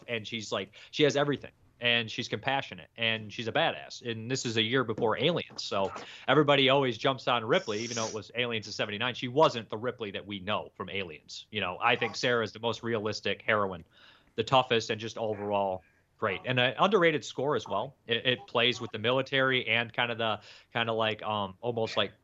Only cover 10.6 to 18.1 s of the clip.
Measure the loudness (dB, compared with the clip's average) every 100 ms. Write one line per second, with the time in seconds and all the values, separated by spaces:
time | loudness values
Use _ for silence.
10.6 | -4 -10 -8 -6 -8 -10 -14 -16 -8 -4
11.6 | -4 0 2 2 0 0 0 2 0 -2
12.6 | -4 -2 -2 -2 -2 -4 -4 -2 2 2
13.6 | 2 -4 -14 _ -20 -20 _ -6 2 4
14.6 | 6 2 2 -4 -6 -4 -4 -4 -2 0
15.6 | 0 -2 -8 _ _ _ -4 -2 0 2
16.6 | 2 4 4 6 4 4 -2 -4 -2 -2
17.6 | -2 -4 -4 -8 -4